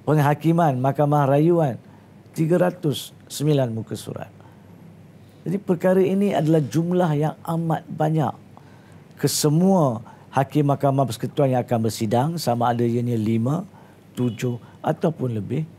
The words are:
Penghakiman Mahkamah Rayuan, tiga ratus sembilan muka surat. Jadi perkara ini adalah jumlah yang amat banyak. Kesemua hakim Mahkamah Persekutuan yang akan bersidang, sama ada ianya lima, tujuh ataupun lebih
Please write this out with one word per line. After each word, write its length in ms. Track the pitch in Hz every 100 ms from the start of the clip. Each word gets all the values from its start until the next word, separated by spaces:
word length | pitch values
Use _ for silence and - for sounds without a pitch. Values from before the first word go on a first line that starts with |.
Penghakiman 760 | - 151 143 147 160 170 165 127
Mahkamah 480 | 131 135 147 147 139
Rayuan, 480 | 143 160 170 147 110 - - - - -
tiga 240 | - 160 180
ratus 560 | 180 175 151 120 - - -
sembilan 400 | - 143 143 127
muka 240 | 113 107
surat. 400 | 104 - - - - - - - - - - - - - - -
Jadi 160 | 196
perkara 400 | - 170 185 185
ini 320 | 180 196 202
adalah 300 | - 156 160
jumlah 480 | 127 151 170 180 175
yang 220 | 147 151 - -
amat 400 | 165 165 151 -
banyak. 640 | - 156 160 139 - - - - - - - - -
Kesemua 840 | 147 - 151 151 185 190 139 110 - - -
hakim 400 | - 139 151 143
Mahkamah 400 | 135 139 135 131
Persekutuan 400 | 113 127 - 139
yang 160 | 127 117
akan 240 | 117 113
bersidang, 400 | - 113 120 147 170
sama 320 | 127 120 120
ada 160 | 120 120
ianya 320 | 120 120 117
lima, 480 | 107 113 117 165 - - - - -
tujuh 480 | - 123 104 127 120 - - -
ataupun 560 | 160 170 160 127 110
lebih 240 | 101 131 160